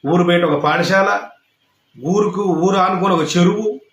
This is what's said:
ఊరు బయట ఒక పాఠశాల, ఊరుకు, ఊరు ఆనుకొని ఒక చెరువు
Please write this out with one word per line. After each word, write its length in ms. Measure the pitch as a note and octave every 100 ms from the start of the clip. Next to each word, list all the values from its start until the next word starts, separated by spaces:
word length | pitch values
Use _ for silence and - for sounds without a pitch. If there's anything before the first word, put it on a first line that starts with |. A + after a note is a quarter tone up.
| C#3
ఊరు 160 | F3+
బయట 200 | F3 F3
ఒక 160 | E3 D3
పాఠశాల, 460 | D3+ E3 F3 F#3+ G3 - - - _ _ _ _ _ -
ఊరుకు, 480 | C#3 G3+ G#3 F#3 G3 D#3+ F3+
ఊరు 120 | G3
ఆనుకొని 360 | F#3 F#3 G3
ఒక 120 | E3+ D3+ F3
చెరువు 300 | F3 G3+ A3 B3+ _